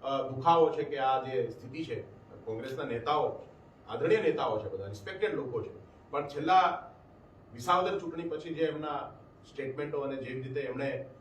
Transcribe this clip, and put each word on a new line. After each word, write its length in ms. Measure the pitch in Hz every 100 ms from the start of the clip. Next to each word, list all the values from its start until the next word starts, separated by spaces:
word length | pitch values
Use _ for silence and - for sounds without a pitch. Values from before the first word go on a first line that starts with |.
અ, 240 | 135 135 131
દુખાવો 420 | 131 165 165 156
છે 140 | 156
કે 140 | - 139
આ 260 | 135 131
જે 260 | 127 127 113
સ્થિતિ 360 | - 120 156 -
છે, 160 | - - - - - -
કોંગ્રેસના 380 | 110 - 160
નેતાઓ, 560 | 139 117 135 147 - - - - - - -
આદરણીય 320 | 117 156 220
નેતાઓ 420 | 165 143 139 107
છે, 60 | -
બધા 160 | 98 101
રિસ્પેક્ટેડ 480 | 107 - 190 208
લોકો 280 | 151 127 117
છે, 100 | - - - - -
પણ 160 | 143 -
છેલ્લા 640 | 147 156 185 180 180 - - - - - - -
વિસાવદર 460 | - 175 180 185 190
ચૂંટણી 300 | 165 160 170
પછી 240 | 151 165
જે 120 | 156 156
એમના 460 | 151 151 147 - - - - -
સ્ટેટમેન્ટો 500 | - 131 135 147 147
અને 160 | 139 135
જે 180 | 127
રીતે 260 | 131 131 139
એમણે 460 | 131 127 139 127 - -